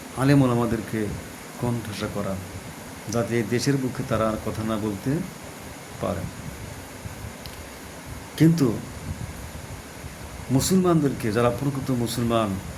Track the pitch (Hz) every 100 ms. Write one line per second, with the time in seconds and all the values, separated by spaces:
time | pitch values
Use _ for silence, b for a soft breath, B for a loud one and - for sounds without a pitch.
0 | - - 135 143 127 117 117 110 98 110
1 | 104 - - - - - 120 117 113 -
2 | 104 101 98 95 - - - - - -
3 | - 113 113 117 104 120 143 139 127 -
4 | - 110 110 107 107 98 110 110 107 98
5 | 131 160 190 - - - - - - -
6 | 98 95 90 - - - - - - -
7 | - - - - - - - - - -
8 | - - - - 160 165 131 101 - -
9 | - - - - - - - - - -
10 | - - - - - 131 - 190 180 165
11 | 139 113 117 104 120 123 139 135 135 123
12 | 113 - 117 117 107 95 -